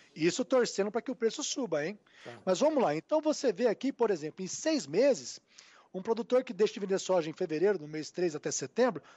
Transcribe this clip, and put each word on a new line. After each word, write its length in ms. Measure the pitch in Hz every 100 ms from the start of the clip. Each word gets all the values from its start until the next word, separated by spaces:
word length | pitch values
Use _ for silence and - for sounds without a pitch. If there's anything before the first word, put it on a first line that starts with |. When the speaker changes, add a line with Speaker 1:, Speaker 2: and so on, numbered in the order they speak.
| _ -
Speaker 1:
Isso 260 | 170 -
torcendo 460 | 254 262 226 - 196
pra 120 | 226
que 80 | -
o 60 | 254
preço 280 | 226 254
suba, 400 | 277 294 226 156
hein? 140 | 156 208 _ _
Speaker 2:
Tá. 140 | - 117 -
Speaker 1:
Mas 140 | 180
vamos 220 | 277 302
lá. 140 | 185 151
Então, 240 | - 311
você 320 | 311 285 254
vê 140 | 175 240
aqui, 240 | 190 262
por 180 | - 226
exemplo, 320 | 175 151 -
em 60 | 190
seis 380 | - 311 302 151
meses, 520 | 165 277 196 - - _ - - - _
um 80 | 185
produtor 420 | 202 226 220 247
que 120 | 254
deixa 180 | 185 208
de 80 | -
vender 180 | 190 190
soja 300 | - 185 156
em 60 |
fevereiro, 440 | - 175 156 196 190
no 80 | 147
mês 240 | 156 147
três 240 | - 180
até 160 | 151 156
setembro, 520 | - 135 - 254 160 -